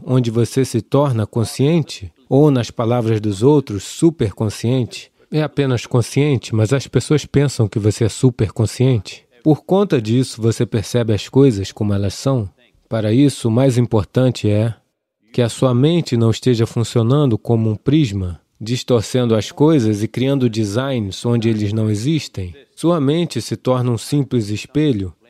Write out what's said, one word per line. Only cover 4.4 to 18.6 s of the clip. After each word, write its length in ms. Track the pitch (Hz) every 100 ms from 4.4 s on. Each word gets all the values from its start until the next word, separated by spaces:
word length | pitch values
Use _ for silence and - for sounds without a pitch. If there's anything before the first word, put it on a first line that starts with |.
| 110 - 113 131 117 - - _ -
é 120 | 151
apenas 420 | 151 - 135 120
consciente, 720 | - 123 107 - 147 127 -
mas 180 | 110 107
as 140 | 139 -
pessoas 400 | 127 - 151 -
pensam 400 | 139 143 - 107
que 120 | 117
você 260 | 104 -
é 40 | 110
superconsciente. 1160 | - 131 - 120 - 107 - 127 120 - - _ _
Por 220 | 151 143
conta 360 | - 190 202 139
disso, 400 | 107 123 127 -
você 240 | 113 -
percebe 480 | 107 113 95 120 113
as 160 | 104 -
coisas 440 | 127 139 101 95
como 200 | - 104
elas 220 | 101 98
são. 340 | - 135 131 98 - _ _ -
Para 240 | 113 107
isso, 360 | 117 143 - 117
o 20 |
mais 260 | 113 135 120
importante 720 | 120 110 87 - 127 117 107
é 240 | 104 113 - _ _ _ _ _
que 100 | -
a 60 | 120
sua 260 | - 131
mente 420 | 123 147 175 - 117
não 140 | 113
esteja 340 | 110 127 113
funcionando 720 | 113 120 110 120 113 143 143 107
como 320 | - 117 110
um 60 |
prisma, 680 | 107 - 156 127 98 90 85 _ -